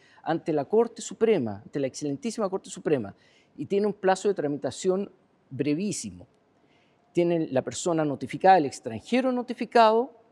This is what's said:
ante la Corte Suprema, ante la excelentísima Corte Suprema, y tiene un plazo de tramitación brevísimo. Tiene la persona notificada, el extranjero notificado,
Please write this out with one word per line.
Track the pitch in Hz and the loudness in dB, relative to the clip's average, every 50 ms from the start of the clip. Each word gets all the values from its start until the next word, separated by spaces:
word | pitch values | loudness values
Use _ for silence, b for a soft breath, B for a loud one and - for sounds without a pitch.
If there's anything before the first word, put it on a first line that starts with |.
| b b b b | b b b b
ante | b - 160 151 - 175 151 | b -4 -4 -4 -2 -2 -2
la | 147 135 | -2 0
Corte | - 208 226 233 - - - | 2 2 2 2 2 -2 -10
Suprema, | - - - - 226 226 214 151 120 107 98 101 - | -14 -14 -2 2 2 4 4 2 0 -2 -6 -8 -12
ante | - - 147 | -8 -4 -4
la | 135 | -4
excelentísima | 127 - - 147 143 139 135 - 226 - 226 208 | -4 -4 -6 -6 -6 -6 -6 -6 -6 -4 -4 -4
Corte | 185 190 185 - 185 | -4 -4 -6 -8 -10
Suprema, | - 190 - 175 147 123 104 98 b b b b b b b b b | -14 -6 0 0 2 2 0 -4 b b b b b b b b b
y | - 147 | -14 -6
tiene | - 196 202 208 | -2 0 0 0
un | 208 196 | 0 -2
plazo | - - 190 185 - - | 0 2 2 2 2 0
de | - 185 | -2 0
tramitación | - 151 143 147 139 - 127 - - - 185 185 196 202 - - _ _ _ _ _ _ _ | 0 -2 -4 -2 -4 -4 -6 -6 -2 0 0 0 0 -2 -8 -12 _ _ _ _ _ _ _
brevísimo. | 135 123 135 147 147 170 208 208 - - - 98 87 90 - - _ _ _ _ _ b b b b b b b b b _ _ - | -6 -4 -2 0 0 0 -2 -4 -4 -6 -8 -10 -12 -16 -18 -20 _ _ _ _ _ b b b b b b b b b _ _ 0
Tiene | 175 175 170 170 165 156 | 0 2 2 2 0 -2
la | - 127 127 - | -2 -2 -2 -2
persona | - - - - 175 165 160 151 | -2 -6 -4 -2 -2 0 0 0
notificada, | 147 131 - 135 117 - - - 190 190 156 | -2 -4 -6 -8 -8 -2 4 6 6 8 6
el | 139 | 4
extranjero | 127 - - - - 95 - - - 233 262 262 254 | 0 -4 -8 -10 -10 -10 -10 -4 -2 0 0 0 0
notificado, | 247 247 240 - 233 - 233 - - 240 226 214 220 226 254 - - _ _ _ | -2 -4 -4 -6 -8 -8 -4 2 4 6 6 6 4 2 0 -2 -8 _ _ _